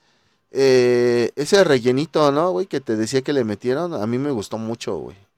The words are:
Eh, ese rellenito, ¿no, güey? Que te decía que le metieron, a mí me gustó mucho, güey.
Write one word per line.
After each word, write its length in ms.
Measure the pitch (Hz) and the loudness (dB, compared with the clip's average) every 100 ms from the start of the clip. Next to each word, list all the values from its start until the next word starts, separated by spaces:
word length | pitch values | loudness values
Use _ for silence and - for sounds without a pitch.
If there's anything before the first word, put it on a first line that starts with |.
| _ _ _ _ _ | _ _ _ _ _
Eh, 800 | 135 135 127 123 120 120 120 117 - | 0 4 4 4 2 2 2 0 -4
ese 280 | 147 196 | 2 4
rellenito, 680 | 175 131 120 127 147 160 147 | 4 4 2 0 -2 0 2
¿no, 180 | 143 180 | 2 0
güey? 160 | 180 185 | -2 -4
Que 160 | 143 | -6
te 140 | 131 110 | -4 -2
decía 260 | 113 131 | 0 -2
que 120 | 135 | 0
le 100 | 143 | -2
metieron, 500 | 110 101 123 135 175 | -2 -2 -4 -4 -4
a 140 | 143 110 | -6 -4
mí 100 | 123 | -2
me 140 | 143 | -2
gustó 260 | 120 95 110 | -4 -6 -8
mucho, 400 | 110 113 - 85 | -8 -8 -8 -8
güey. 200 | 62 98 _ | -10 -16 _